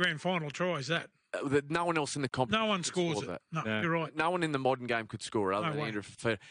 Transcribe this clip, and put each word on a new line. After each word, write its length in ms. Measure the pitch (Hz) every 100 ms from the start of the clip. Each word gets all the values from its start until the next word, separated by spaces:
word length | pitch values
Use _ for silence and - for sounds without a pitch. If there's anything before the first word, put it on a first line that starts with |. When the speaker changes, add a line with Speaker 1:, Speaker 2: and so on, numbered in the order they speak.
Speaker 1:
grand 160 | 180 156
final 300 | 180 180 151
tries, 380 | - 180 160 127
that. 200 | 147 - _ _
Speaker 2:
Uh, 140 | 92 135
that 240 | 143 143
no 140 | 165
one 120 | 175 165
else 200 | 143 147
in 60 |
the 60 | 135
competition 320 | - 123 214
Speaker 1:
No 40 | 220
one 100 | 196
Speaker 2:
could 60 | 156
score 260 | 180 170
Speaker 1:
scores 120 | 143 -
it. 0 |
Speaker 2:
that. 140 | 87 -
Speaker 1:
No, 100 | 165
Speaker 3:
No. 180 | 110 107
Speaker 1:
you're 80 | 160
right. 240 | 165 156 143
Speaker 2:
No 140 | 160
one 120 | 180
in 80 | 165
the 80 | 143
modern 300 | 131 131 120
game 180 | 117 110
could 160 | 110
score 300 | - 117 95
it 40 | 98
other 100 | 156
Speaker 1:
No 60 |
Speaker 2:
than 60 | 147
Speaker 1:
way. 40 | -
Speaker 2:
Andrew 160 | 104
Fifita. 360 | 101 - 117 107 -